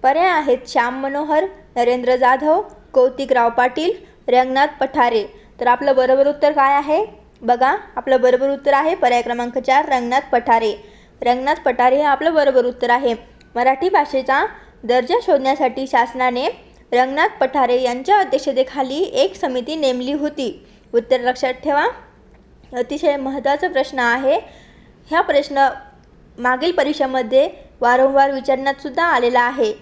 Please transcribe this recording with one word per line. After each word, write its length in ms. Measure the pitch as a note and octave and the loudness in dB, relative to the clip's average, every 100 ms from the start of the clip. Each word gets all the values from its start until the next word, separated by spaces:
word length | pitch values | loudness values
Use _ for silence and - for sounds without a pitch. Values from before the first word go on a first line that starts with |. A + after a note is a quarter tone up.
पर्याय 260 | F#4+ D4 F#4 | 2 2 2
आहेत 300 | E4 C#4+ B3+ - | 2 0 -2 0
श्याम 340 | C#4 A#3+ C4 | -2 -2 -4
मनोहर, 440 | C4+ C#4+ D4+ D#4 F#4+ - - - | -6 -6 -2 0 -2 -8 -12 -2
नरेंद्र 400 | A#3+ B3+ B3 B3+ | 0 0 0 2
जाधव, 460 | B3 C4 D4+ E4+ G#4 - - | 2 2 2 0 -2 -14 -2
कौतिकराव 580 | C4 B3+ C4 C4+ B3+ A#3 | 2 2 0 0 2 2
पाटील, 680 | A#3 B3 B3+ E4 - - _ - | 2 0 0 -4 -4 -10 _ 0
रंगनाथ 380 | B3 C4 C4 D4 D4 | 2 2 0 0 0
पठारे. 460 | C4+ C#4 A#3+ A3+ G3+ - - _ | -4 2 2 2 -4 -12 -20 _
तर 60 | A#3+ | 0
आपलं 300 | B3 C#4+ C4 | 2 2 2
बरोबर 320 | B3+ C4 C#4 | 4 4 2
उत्तर 240 | C#4+ D4 | 2 0
काय 220 | D4+ C4+ | 2 2
आहे? 320 | C#4+ D4 D#4 G#4+ - - _ | 2 0 -2 -2 -10 -20 _
बघा, 340 | A#3 A#3+ C4 G4 - - | -2 2 2 0 -4 -10
आपलं 240 | C4 C4 | 0 2
बरोबर 300 | B3+ B3+ C4+ | 4 2 0
उत्तर 220 | C#4 C#4+ | 0 0
आहे 220 | C#4 D#4 | 2 2
पर्याय 280 | F#4 B3 A#3+ | 0 2 0
क्रमांक 360 | A#3+ A#3+ A#3+ B3+ | -2 -6 -6 -6
चार, 300 | B3 C4+ D4+ | 2 2 2
रंगनाथ 320 | C4 A#3+ C4 C#4+ | -2 0 -2 0
पठारे. 420 | B3 - A#3 A3+ - - - _ _ | -2 2 2 2 -4 -12 -20 _ _
रंगनाथ 320 | B3 B3 C4+ D#4 | -2 0 0 -2
पठारे 320 | C#4 B3 B3 C4+ | -2 2 2 4
हे 60 | |
आपलं 320 | D4 C4+ D4+ | 2 0 0
बरोबर 300 | D#4+ C#4+ C4 | 2 2 2
उत्तर 260 | B3 B3 A#3+ | 0 -4 0
आहे. 240 | B3 C4 A3+ - - - | 0 0 -4 -10 -20 -12
मराठी 340 | A#3 B3+ C4+ F4 | -2 0 0 0
भाषेचा 580 | F#4+ D4 C4+ C4 C4+ G#4 - - - | 0 0 -4 0 0 -2 -6 -20 -18
दर्जा 300 | A3+ B3 B3 G4 | 0 0 2 -2
शोधण्यासाठी 640 | G#4+ D4 C4 D4 C4+ C4 C4 | 2 2 2 0 -2 -2 -2
शासनाने 640 | B3+ C4+ C4+ B3+ A#3+ D4+ - - - _ | 0 0 0 -2 0 -4 -6 -18 -20 _
रंगनाथ 360 | B3 C4 C#4 F#4+ - | 0 0 0 -2 0
पठारे 420 | C4 C#4 A#3+ B3 | -2 0 0 0
यांच्या 360 | B3+ B3 C4+ G#4 | -2 -4 0 0
अध्यक्षतेखाली 840 | F#4 C4 - B3+ C4 C#4+ C4 C#4 | 2 -2 -2 -2 -2 -2 -6 -4
एक 320 | F#4 - F#4+ | -4 0 -2
समिती 420 | - D#4 B3+ A#3+ D#4+ | -2 -6 -6 -6 -4
नेमली 360 | C#4 B3 B3+ | -2 -2 -4
होती. 540 | C#4+ D4 D4 F4 - - - _ | -4 -4 -6 -8 -8 -20 -20 _
उत्तर 260 | A#3 A#3 B3+ | -4 0 -2
लक्षात 340 | A#3+ B3+ C4 | 0 -2 -4
ठेवा, 320 | B3+ D4 C#4+ F4+ - - _ _ - _ - - B3 | -6 -2 0 -2 -4 -20 _ _ -20 _ -20 -14 -8
अतिशय 400 | A#3+ D4 E4+ C#4+ | -6 -2 -2 -2
महत्त्वाचा 520 | C4 C#4 C4+ C#4+ F4+ | -4 -4 -2 -2 -2
प्रश्न 300 | C#4 C4 C4+ | -2 -4 -2
आहे. 380 | A#3+ C4 C4+ E4+ - - - - - _ - | -2 0 0 -2 -4 -20 -20 -20 -20 _ -4
ह्या 100 | D#4+ | -2
प्रश्न 480 | - C#4+ C#4+ C#4 C4+ - - - _ - - - | 0 0 0 0 0 -2 -18 -20 _ -20 -20 -6
मागील 340 | A#3+ B3+ D#4+ | -2 0 -2
परीक्षेमध्ये 760 | F4 C#4 D4 C4 C4 A3+ C4 D#4+ - - - | 0 -2 0 -2 -2 0 2 0 -4 -20 -2
वारंवार 500 | A#3+ B3 C4+ C4+ C#4 | 2 4 4 4 2
विचारण्यात 520 | C4+ C4 C4 C4+ C#4 | 0 -2 -2 -2 -6
सुद्धा 220 | D4+ B3+ | -6 -2
आलेला 360 | E4+ C4+ A#3+ B3 | 0 2 2 2
आहे. 320 | A#3+ C4 A3 - | 0 0 -4 -4